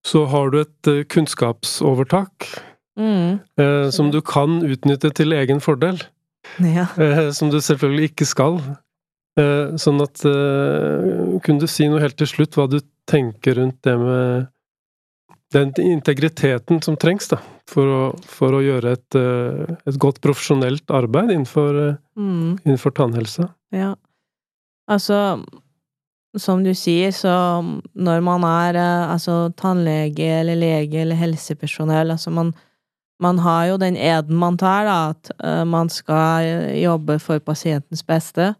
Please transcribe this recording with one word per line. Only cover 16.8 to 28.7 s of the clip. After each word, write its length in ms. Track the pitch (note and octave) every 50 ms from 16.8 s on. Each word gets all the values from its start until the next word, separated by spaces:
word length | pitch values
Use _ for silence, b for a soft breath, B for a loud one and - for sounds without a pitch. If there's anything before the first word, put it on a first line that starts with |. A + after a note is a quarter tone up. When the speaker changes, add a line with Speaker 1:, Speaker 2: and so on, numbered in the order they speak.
Speaker 1:
som 140 | - - D#3
trengs 320 | - - D#3+ F#3 G3+ - -
da, 100 | - - B B B B B
for 200 | - - C#3+ C#3
å, 340 | C#3 C3+ C3 C3 C3 - - -
for 260 | - - - C#3 C3
å 80 | C3+ C3+
gjøre 300 | C3+ C#3 C3+ B2 A#2 A#2+
et, 220 | B2+ B2+ _ _ -
eh, 640 | C3+ B2 B2 B2 B2 B2 B2 C3+ C#3+ D#3 E3 E3+ - _
et 120 | C#3+ C3+ C3+
godt 220 | C#3 C#3 C3+ -
profesjonelt 640 | - D3 C#3 - - - D3+ C3+ B2+ B2+ C3+ D3+ _ -
arbeid 400 | D#3 C3+ A#2+ A2+ A#2 D#3 G#3+ A#3+
innenfor, 600 | F#3+ D#3+ C3+ - - D3+ D3 D3 C#3+ D3 D3 D3
eh, 60 | D3 C#3+ _ _ _ G#3
Speaker 2:
Mm. 400 | G3+ G3 F#3 E3+ E3 E3 F3+ F#3+ _
Speaker 1:
innenfor 240 | D3 C3+ B2 - C#3+
tannhelse? 560 | - - C#3 A#2 A2+ A#2+ A#2 - - - F3 F3+ _ _ _ _
Speaker 2:
Ja. 220 | - F#3+ F#3+ G3 G3 _ _ _ _ _ _ _ _ _ _ _ _ _ _ _ _ _ _ -
Altså, 560 | G#3 G3+ - - G3+ G3+ G3+ G3 E3+ G#2+ - - - - _ _ _ _ _ _ _ _ _ _ _ _ _ _ -
som 260 | G#3 - - F#3 F#3
du 80 | F#3+ F#3+ F#3
sier, 340 | F3+ - F3 E3+ E3+ F#3 G3
så 680 | F#3 - - F#3+ F3+ F3+ F3+ F3+ F3 F3 E3+ E3+ D3+ - F#3+ - _
når 260 | - F3+ F3 E3 E3+
man 200 | F3 F3+ F3+ F3 F3
er, 320 | E3 E3 E3+ E3+ F3